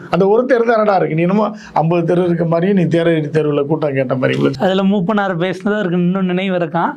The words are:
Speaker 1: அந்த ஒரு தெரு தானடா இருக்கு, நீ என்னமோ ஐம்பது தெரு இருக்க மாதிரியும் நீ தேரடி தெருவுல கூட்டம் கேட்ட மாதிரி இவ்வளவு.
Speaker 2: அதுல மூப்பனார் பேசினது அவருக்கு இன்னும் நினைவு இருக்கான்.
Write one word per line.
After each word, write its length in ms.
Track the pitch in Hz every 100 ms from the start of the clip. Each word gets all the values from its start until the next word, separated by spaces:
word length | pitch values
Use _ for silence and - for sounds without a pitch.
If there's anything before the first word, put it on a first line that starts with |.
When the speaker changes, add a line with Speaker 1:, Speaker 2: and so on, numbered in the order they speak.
| -
Speaker 1:
அந்த 160 | 170 196
ஒரு 180 | 220
தெரு 200 | 254 240
தானடா 320 | 233 226 208 190
இருக்கு, 180 | 151
நீ 60 | 156
என்னமோ 360 | 175 202 214 - -
ஐம்பது 340 | 147 160 175 165
தெரு 180 | 175
இருக்க 200 | 180 170
மாதிரியும் 320 | 165 170 185 202
நீ 220 | 156 165
தேரடி 280 | 165 160 147
தெருவுல 400 | 156 151 147 139
கூட்டம் 260 | 156 147
கேட்ட 220 | 135 127
மாதிரி 240 | 131 131 135
இவ்வளவு. 260 | 139 135
Speaker 2:
அதுல 180 | 190 190
மூப்பனார் 540 | 196 202 180 214 196 170
பேசினது 380 | 185 180 196
அவருக்கு 240 | 208 190 175
இன்னும் 260 | 175 190
நினைவு 320 | 185 180 196 180
இருக்கான். 340 | 165 170 208